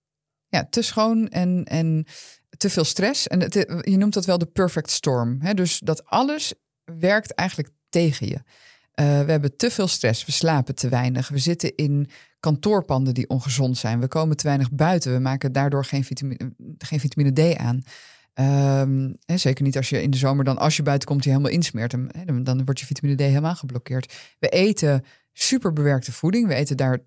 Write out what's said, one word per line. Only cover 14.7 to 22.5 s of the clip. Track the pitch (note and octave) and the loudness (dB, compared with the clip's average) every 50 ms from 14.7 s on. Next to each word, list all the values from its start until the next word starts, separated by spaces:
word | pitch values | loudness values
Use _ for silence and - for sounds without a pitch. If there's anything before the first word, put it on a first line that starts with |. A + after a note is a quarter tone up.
buiten, | C#3+ C3+ D3+ E3+ F#3 E3+ - C3 B2+ | 0 0 2 2 2 0 0 0 0
we | B2+ | 0
maken | C3 C3 C3+ C3 - C3+ | 0 0 -2 -2 -2 -2
daardoor | B2+ C3+ C#3 C#3+ C#3+ C#3 C3+ | 0 0 0 2 0 0 -2
geen | - C#3 C#3 C3 | -2 -2 -2 -2
vitami-, | - C#3 - C#3+ C3+ A#2+ - B2+ C3 - _ - - D#3 | -2 -6 -8 -6 -8 -6 -6 -8 -10 -10 _ -18 -18 -18
geen | - - - D#3+ C#3 | -16 -10 -6 -4 -2
vitamine | D3 C#3+ - D3+ C#3+ C#3 C3 D3+ D#3 F3 - | -2 -2 0 2 2 2 4 4 4 2 2
D | |
aan. | - B2 A#2+ B2 B2+ - - - - - - - _ _ _ - | 0 0 -2 -2 -2 -4 -8 -20 -20 -20 -20 -20 _ _ _ -4
Ehm, | - C3+ C3+ C#3 C#3 C#3 C#3 C3+ C3+ C3+ C#3 C3+ C3+ C3+ C3 - - _ | 0 0 2 4 2 2 2 2 2 2 2 0 0 0 -2 -6 -10 _
hè, | - E3+ | -4 -2
zeker | F#3 - - C3 - C#3+ | 0 2 0 0 2 0
niet | C#3 C3 | 0 0
als | C#3 B2+ - | 0 -2 -2
je | C#3+ G#2+ | -2 0
in | D#2+ C#3+ | 0 0
de | C3 | 0
zomer | C3 C#3 C3+ C#3 C#3+ C3+ | 2 2 2 2 2 2
dan, | C3+ B2+ | 0 0
als | - - D#3 D3+ | 2 2 2 2
je | - D3 | 2 0
buiten | D3 C#3 C#3 - | 0 0 0 0
komt, | - D3 C#3 C3 | 0 -2 0 2
je | C#3+ | 2
helemaal | C3 C#3 C#3 B2+ | 2 2 2 2
insmeert, | - F3 E3 - - G#2+ A2+ A#2 | 0 0 0 -2 -4 -4 -4 -4
dan, | - B2+ B2+ B2+ - | -4 -4 -6 -6 -10
hè, | E3 F#3 | -10 -6
dan, | F3 C3 B2 B2+ | -4 -2 -2 0
dan | C3 | 0